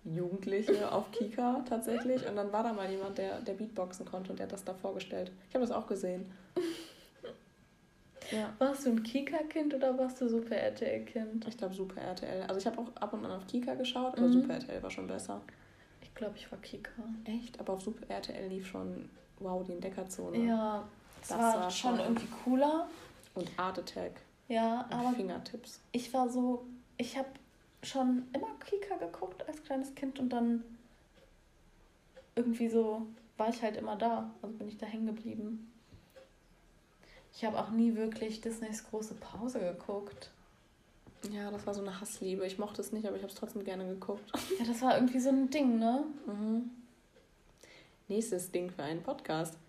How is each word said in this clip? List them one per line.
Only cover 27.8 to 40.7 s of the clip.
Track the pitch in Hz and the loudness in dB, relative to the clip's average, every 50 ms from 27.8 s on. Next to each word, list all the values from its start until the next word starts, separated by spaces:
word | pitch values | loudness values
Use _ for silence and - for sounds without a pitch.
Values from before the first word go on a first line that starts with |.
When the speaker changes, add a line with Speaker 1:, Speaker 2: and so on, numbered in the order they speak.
Speaker 2:
schon | - - - 269 262 254 254 247 - - - | -12 -2 0 4 4 6 4 4 2 -2 -2
immer | - - 453 - - | -2 -2 -2 -6 -10
Kika | - - 415 392 - - 381 | -2 -2 -2 -2 0 -2 -4
geguckt | 359 339 330 - - 381 370 - - - | -4 -4 -6 -4 -6 -8 -8 -6 -8 -8
als | - 302 - - | -8 -8 -8 -4
kleines | - 277 262 269 - - | -2 -2 -2 -2 -4 -6
Kind | - 277 269 262 277 | -4 -4 -4 -2 0
und | 254 247 247 | 0 2 4
dann | 240 233 233 233 226 - - - - - - - - - _ _ - - - - _ _ _ _ _ - - - - - - _ _ _ - _ - - _ _ | 4 4 4 4 2 0 -6 -16 -20 -20 -20 -20 -20 -20 _ _ -20 -20 -20 -20 _ _ _ _ _ -20 -20 -20 -20 -20 -20 _ _ _ -20 _ -20 -20 _ _
irgendwie | 240 240 240 226 - 233 | 2 2 2 2 2 2
so | 226 220 226 220 214 220 226 226 - - - - - _ | 4 6 6 6 4 2 -2 -4 -6 -10 -18 -20 -20 _
war | - 214 | 2 2
ich | 226 233 - | 2 2 2
halt | 233 214 214 | 0 0 0
immer | - 220 214 208 | 0 -2 -4 0
da. | 202 226 233 233 220 226 - - - | 2 2 2 2 2 -2 -6 -8 -10
Also | - 202 226 | -10 -10 -8
bin | 214 208 | -6 -8
ich | 214 214 | -8 -6
da | - 220 | -8 -8
hängen | 214 220 220 226 | -6 -4 -2 -2
geblieben. | 220 214 220 - 226 220 214 208 214 233 220 - - - - - - - - - _ - - - - - - _ _ - _ - - - - _ _ _ _ - - - - - - - | -2 -2 -4 -6 -6 -6 -6 -4 -4 -6 -6 -8 -14 -20 -20 -20 -20 -20 -20 -20 _ -20 -20 -20 -20 -20 -20 _ _ -20 _ -20 -20 -20 -20 _ _ _ _ -20 -20 -20 -20 -20 -20 -8
Ich | - 233 | -4 -2
hab | 214 220 | 0 0
auch | - 196 202 | 0 0 2
nie | 220 226 233 233 220 | 4 6 6 6 6
wirklich | 214 220 220 220 - 226 220 220 - | 4 0 -2 -2 -2 -4 -4 -4 -4
Disneys | - 226 226 - 226 220 214 - - - | -4 -6 -4 -4 -4 -6 -6 -8 -8 -6
große | - 214 214 - 196 | -6 -6 -4 -6 -8
Pause | - - - - 185 226 254 247 240 | -12 -12 -12 -8 -6 -6 -4 -2 0
geguckt. | 185 175 175 - - - 202 202 202 202 - - - - - - - - - - - _ | -2 -2 -2 -4 -6 -4 -4 -4 -4 -8 -12 -14 -16 -18 -18 -20 -20 -20 -20 -20 -20 _